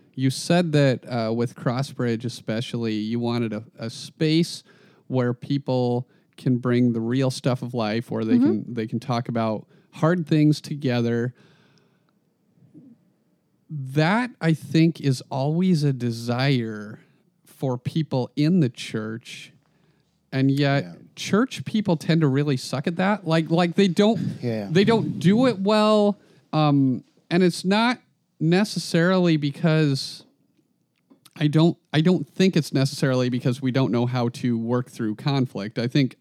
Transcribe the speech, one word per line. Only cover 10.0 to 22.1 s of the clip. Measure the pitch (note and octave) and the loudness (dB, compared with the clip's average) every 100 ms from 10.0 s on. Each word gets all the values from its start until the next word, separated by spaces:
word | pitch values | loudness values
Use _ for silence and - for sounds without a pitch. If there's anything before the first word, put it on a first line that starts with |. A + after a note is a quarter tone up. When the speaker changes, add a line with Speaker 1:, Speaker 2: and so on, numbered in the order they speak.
| D#3 F3+ D3+ | 0 0 0
Speaker 1:
things | D#3 D3+ D3+ | 2 4 2
together. | - D3 C#3 B2 A#2 A#2 B2 - _ _ _ _ _ _ _ _ _ _ _ _ _ D4+ C4+ A#3 _ _ _ _ _ _ - | -4 -6 -2 -2 0 -2 -4 -8 _ _ _ _ _ _ _ _ _ _ _ _ _ -20 -20 -20 _ _ _ _ _ _ -12
That, | D#3 C3 C3+ D#3 G#3+ B3 - | -10 -4 0 2 2 -2 -2
I | E3 | 0
think, | D#3+ - E3 D#3+ D#3+ | 0 0 4 4 2
is | C#3+ B2+ - | -2 -2 -4
always | C3 C#3 D#3+ F#3 E3+ | -4 -2 0 2 2
a | D3 | 2
desire | C3 A#2+ A2+ A#2+ A#2+ C#3 C3 A2+ G#2+ G#2 A#2+ _ _ _ _ _ | 0 -2 -4 -4 0 2 2 0 -8 -12 -16 _ _ _ _ _
for | - C#3 B2 | -6 -4 -4
people | - E3 D3+ C3+ A#2+ - | -4 -4 -2 -4 -4 0
in | D3+ F#3 | 2 4
the | B2+ | 2
church, | - - A2+ A2 A2+ - - - _ _ _ _ _ _ _ _ | -2 -8 -6 -6 -10 -14 -20 -20 _ _ _ _ _ _ _ _
and | C3 C3+ | 0 2
yet | C3+ C#3+ C#3 | 2 2 0
Speaker 3:
Yeah. | F2 E2+ - - | -2 -12 -20 -12
Speaker 1:
church | - G3 C4 - - | 0 0 0 -4 -4
people | A3 G3+ E3 | -2 0 -2
tend | - | 0